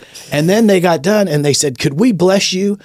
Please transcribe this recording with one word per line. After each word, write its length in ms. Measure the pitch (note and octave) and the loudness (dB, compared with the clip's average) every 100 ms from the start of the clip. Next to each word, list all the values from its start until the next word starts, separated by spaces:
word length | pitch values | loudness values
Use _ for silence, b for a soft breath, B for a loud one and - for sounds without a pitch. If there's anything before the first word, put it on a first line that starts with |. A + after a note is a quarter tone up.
| B B B | B B B
And 160 | D3 E3 | -2 0
then 200 | G#3+ G#3+ | 2 4
they 120 | F#3 | 2
got 220 | F3 D#3+ | 2 0
done 260 | F3 G#3+ F#3+ | 0 0 0
and 160 | D3 | 0
they 80 | C#3+ | 0
said, 260 | B2+ D3 A#2+ | 0 -2 -4
"Could 220 | D3 D3 | -4 0
we 140 | B3 | 0
bless 400 | E3+ F3+ G3 - | 2 0 0 -2
you?" 240 | F#3 G3+ G3+ | -2 -4 -4